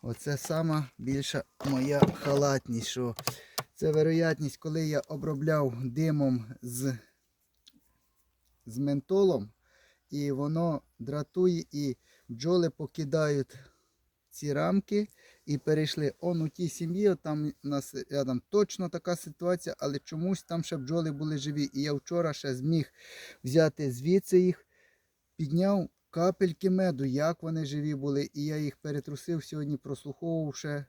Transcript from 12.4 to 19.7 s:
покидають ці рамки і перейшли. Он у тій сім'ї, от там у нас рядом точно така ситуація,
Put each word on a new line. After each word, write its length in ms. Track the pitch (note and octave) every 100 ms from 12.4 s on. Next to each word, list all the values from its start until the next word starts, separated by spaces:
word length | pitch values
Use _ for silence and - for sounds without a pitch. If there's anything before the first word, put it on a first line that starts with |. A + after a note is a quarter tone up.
| D3+ F3+ E3
покидають 840 | - D3+ - D3 D#3+ D3+ C#3+ C3 - - _ _ _ _ _ _
ці 240 | - D3
рамки 540 | C#3+ E3 G3 - G#3 G#3 _ - _ -
і 120 | D3
перейшли. 560 | - D#3 D#3 - D3 -
Он 220 | F3 E3+
у 80 | D#3
тій 200 | - E3+
сім'ї, 400 | - E3 F3+ G#3
от 120 | F3
там 320 | D#3 D3+ D3+ -
у 40 | C#3
нас 280 | C#3+ - C3+ B2+
рядом 320 | C#3+ C3 B2 _
точно 400 | G#3 G3+ - F3
така 260 | E3+ - F3
ситуація, 600 | - - E3+ F3+ -